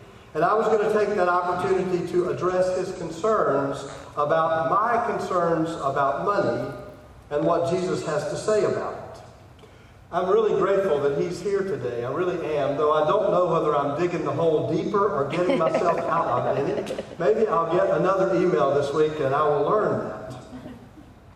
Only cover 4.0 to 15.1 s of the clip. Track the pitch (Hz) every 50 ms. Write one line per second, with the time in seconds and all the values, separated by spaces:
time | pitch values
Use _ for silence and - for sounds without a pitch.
4 | - - - 151 147 147 160 160 160 160 160 160 165 165 180 185 - - - -
5 | - - - - - - 185 180 170 170 165 160 160 156 - - - 139 135 147
6 | 139 135 139 151 170 202 202 196 165 - - - - - - - - - - -
7 | - - - - - - 147 151 160 165 170 170 170 170 180 185 180 185 - -
8 | - 160 156 147 151 - - - - - 214 208 175 - - - - - - -
9 | - - - - - - - - - - - - - - - - - - - -
10 | - - 165 175 185 185 196 226 214 196 - - 175 190 196 190 196 190 147 139
11 | 143 143 143 165 180 175 - - - 208 196 196 190 190 147 127 123 120 117 117
12 | 120 127 139 170 180 180 170 165 151 131 113 117 135 143 143 147 151 151 156 156
13 | 151 - - - - - 170 180 180 170 165 160 147 151 151 143 135 139 143 156
14 | 175 175 170 160 151 147 131 151 165 165 151 143 131 127 160 180 - 190 196 202
15 | 202 214